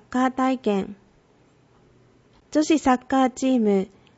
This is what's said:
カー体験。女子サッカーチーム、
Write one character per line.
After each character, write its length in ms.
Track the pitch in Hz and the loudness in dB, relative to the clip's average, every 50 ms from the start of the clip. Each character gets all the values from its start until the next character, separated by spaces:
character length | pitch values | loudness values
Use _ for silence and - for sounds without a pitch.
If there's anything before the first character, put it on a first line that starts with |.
| - _ | -6 _
カ 180 | - 254 254 | -2 -2 -2
ー 40 | 262 | 0
体 260 | 254 - 262 262 262 | 0 -2 -2 -2 -2
験。 380 | 247 - 214 202 190 - - 202 - _ _ _ _ _ _ _ _ _ _ _ _ _ _ _ _ _ _ _ _ _ _ _ _ _ _ _ _ _ _ | -2 -2 -2 -2 -2 -4 -6 -12 -18 _ _ _ _ _ _ _ _ _ _ _ _ _ _ _ _ _ _ _ _ _ _ _ _ _ _ _ _ _ _
女 120 | - 302 311 | -2 -2 2
子 160 | - 330 269 | 2 0 2
サ 140 | - 269 254 | 2 2 0
ッ 120 | 247 - | 0 -2
カ 180 | - 269 269 262 | -2 0 0 0
ー 60 | 247 | 0
チ 180 | 254 - 269 | -2 -2 -2
ー 120 | 262 262 240 | 0 0 2
ム、 300 | 214 208 202 190 196 - _ _ _ _ _ | 2 2 2 0 -2 -4 _ _ _ _ _